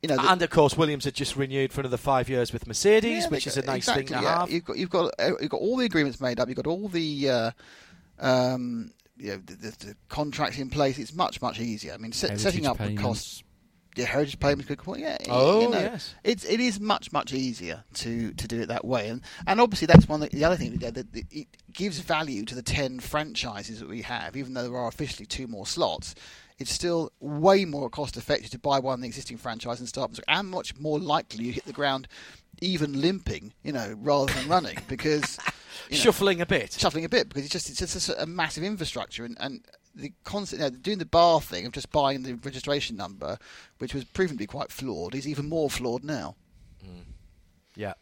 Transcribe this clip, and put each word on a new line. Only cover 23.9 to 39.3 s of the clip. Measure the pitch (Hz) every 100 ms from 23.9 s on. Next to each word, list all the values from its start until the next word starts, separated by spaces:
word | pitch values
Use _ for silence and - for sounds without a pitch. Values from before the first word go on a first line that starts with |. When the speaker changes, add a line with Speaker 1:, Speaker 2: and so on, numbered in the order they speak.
| 110
Speaker 1:
have, | 107 123 80 131
even | 135 131
though |
there | 120 123
are | 120
officially | - 143 - 104
two | - 131
more | 107 95
slots. | - 143 78 - - - - - _
It's | 135
still | - 175 170 156 _
way | 143 147 170 196 185
more | 143 131
cost | - 139 -
effective | - - -
to | 127
buy | 147 139
one | 131 127
of |
the | 123
existing | 117 - 117
franchise | 123 110 120 120
and | 120
start | - 127
from | 113
scratch, | - 165
and | 196
much | 185 - 139
more | 151 151
likely | 143 151 - 104 117
you |
hit | 117 -
the |
ground | 131 143 135 131 - - - _ -
even | 180 180 151 139
limping, | 160 190 - 85 95 _
you | -
know, | 143 107 107
rather | 131 143 135
than | 131 131
running, | 180 143 82
Speaker 2:
<laughs> | -
Speaker 1:
because, | - 156 151 143 - - - - - -
you | 147
know, |
Speaker 2:
Shuffling | 247 196 196 175
a | 170
bit. | 175 104
Speaker 1:
shuffling | - 190 160 165
a |
bit, | 247 -
because | 143
it's | 143
just, | 180 -
it's | 135 175
just | 190 170
a, | -
a | 160
massive | 180 156 -
infrastructure, | 180 214 160 - 98 -
and, | 120